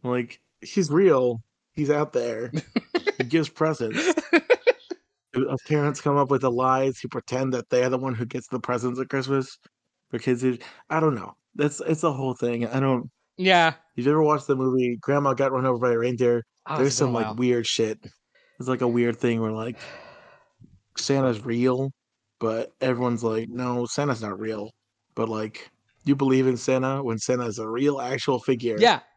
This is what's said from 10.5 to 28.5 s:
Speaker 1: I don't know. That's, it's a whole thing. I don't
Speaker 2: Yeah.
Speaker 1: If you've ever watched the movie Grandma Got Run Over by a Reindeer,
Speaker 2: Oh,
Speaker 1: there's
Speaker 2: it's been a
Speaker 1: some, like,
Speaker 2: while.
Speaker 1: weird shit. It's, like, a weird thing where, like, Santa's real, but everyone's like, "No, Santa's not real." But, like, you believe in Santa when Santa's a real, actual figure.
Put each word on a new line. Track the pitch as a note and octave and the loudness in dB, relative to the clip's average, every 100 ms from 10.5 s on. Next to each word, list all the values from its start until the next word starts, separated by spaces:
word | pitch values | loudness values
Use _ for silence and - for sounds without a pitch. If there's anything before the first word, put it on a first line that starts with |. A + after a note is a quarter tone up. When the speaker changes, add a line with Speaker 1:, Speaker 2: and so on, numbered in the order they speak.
| B2 - - _ | -2 -10 -20 _
Speaker 1:
I | D#3+ | 0
don't | D#3 | 2
know. | B2 F#2+ - _ | 0 -8 -18 _
That's, | - D3 D3 | -2 -2 -2
it's | - D#3 | -4 0
a | E3 | 0
whole | C3+ C3+ | 0 -4
thing. | B2 A#2+ A#2+ A#2 | -2 -2 -2 -2
I | B2+ | 0
don't | C3+ B2+ - _ _ - | 2 0 -2 _ _ -2
Speaker 2:
Yeah. | F#3 F3+ E3 | 4 6 4
Speaker 1:
If | - _ - | 0 _ -2
you've | B2 | 2
ever | D3+ | 4
watched | D3+ D3+ C#3 | 4 2 0
the | C3+ | 0
movie | C3 B2+ B2 A#2+ | 2 2 0 -2
Grandma | - C#3+ C#3+ B2+ | 0 2 2 2
Got | C#3 | 0
Run | C3 C3 | 2 0
Over | B2 | 2
by | B2 | 2
a | A#2 | 2
Reindeer, | B2 A#2+ B2 A#2+ - _ - | 0 2 2 2 -2 _ -8
Speaker 2:
Oh, | D#3 | 0
Speaker 1:
there's | C#3 | 0
Speaker 2:
it's | B2+ | 2
been | C#3 | 0
a | |
Speaker 1:
some, | |
like, | A#2+ A2 | 0 -2
Speaker 2:
while. | A2 | 0
Speaker 1:
weird | B2 A#2+ A2 | 2 2 0
shit. | - A2 A2 - _ _ _ _ _ | -2 -2 -4 -14 _ _ _ _ _
It's, | B2+ | -4
like, | B2+ | 0
a | B2 | 2
weird | A#2+ A#2+ A#2 | 2 2 2
thing | B2 A#2 | 0 0
where, | A2 | -2
like, | A2 A2+ A#2+ - - - - - _ _ _ - _ _ - | -4 -8 -10 -16 -18 -20 -20 -20 _ _ _ -20 _ _ -12
Santa's | - C#3 C3 A2 A#2+ | -2 0 0 -2 -4
real, | A#2+ B2+ B2+ C3+ - _ _ _ _ | 0 0 0 -4 -8 _ _ _ _
but | A2+ A2+ A2 _ | -4 -4 -6 _
everyone's | C3 A#2+ B2 A#2 | -2 0 0 0
like, | A#2 A2 A2+ | -2 -2 -4
"No, | A#2+ B2+ B2 A#2+ | -6 -4 -4 -4
Santa's | - C#3+ A#2 | -2 -2 -2
not | G#2+ F#2+ | -6 -8
real." | A2 G#2+ G#2 _ _ _ _ | -8 -8 -10 _ _ _ _
But, | - A2+ | -6 -4
like, | A2 A2 - - _ _ _ | -4 -8 -10 -20 _ _ _
you | - C#3 | -2 0
believe | C3+ C3 C3 | 4 4 2
in | B2 | 0
Santa | - C3 C3 C3+ | 0 0 0 -4
when | C3+ A2+ | -4 -6
Santa's | - B2+ A#2+ G#2+ | -2 -2 -2 -6
a | A2 | -6
real, | A#2 C#3+ C#3 | 0 0 0
actual | B2 C3+ - B2+ | -4 -4 -2 -2
figure. | - | 0